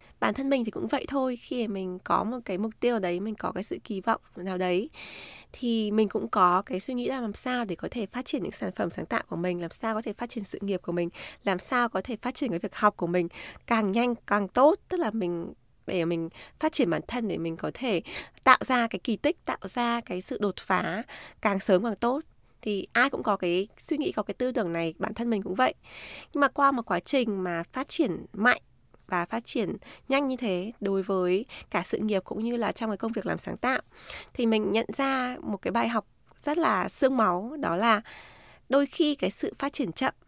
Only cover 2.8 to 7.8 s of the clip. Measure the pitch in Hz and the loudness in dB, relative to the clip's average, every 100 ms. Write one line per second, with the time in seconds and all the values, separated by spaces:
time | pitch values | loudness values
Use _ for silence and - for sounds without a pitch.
2.8 | 240 233 180 175 214 208 190 - 214 226 | 0 2 0 -2 -4 -4 -4 -4 -6 -6
3.8 | - 196 - 190 - - 190 185 185 180 | -6 -4 0 -2 -4 -10 -6 -2 0 0
4.8 | 302 - - - - - - - 240 226 | -2 -8 -16 -16 -18 -20 -20 -6 0 0
5.8 | 208 214 208 214 226 208 180 180 - 185 | 2 4 2 0 0 4 6 6 2 -4
6.8 | - 247 247 262 226 - 254 247 214 170 | -4 -2 -2 -2 -4 -4 -2 -2 -2 -4